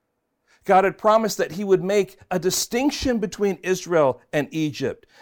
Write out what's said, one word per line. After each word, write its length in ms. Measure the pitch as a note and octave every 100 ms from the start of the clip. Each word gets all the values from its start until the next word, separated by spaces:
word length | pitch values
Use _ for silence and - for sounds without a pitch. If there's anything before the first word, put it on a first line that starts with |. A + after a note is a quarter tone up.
| _ _ _ _ _ _
God 200 | - F#3+
had 140 | F#3+ D#3
promised 400 | G#3+ A3 A3 -
that 140 | D3+
he 120 | D#3+
would 180 | G3+ F3+
make 360 | F3+ G#3 F#3+ - _
a 80 | F#3
distinction 800 | F3+ - - A#3+ C#4 - C4+ A#3
between 380 | F#3+ - G3+ F#3
Israel 580 | F3 F#3 E3 E3+ C#3 B2 _
and 140 | D#3 C3
Egypt, 560 | D#3+ D3+ B2 B2 - _ _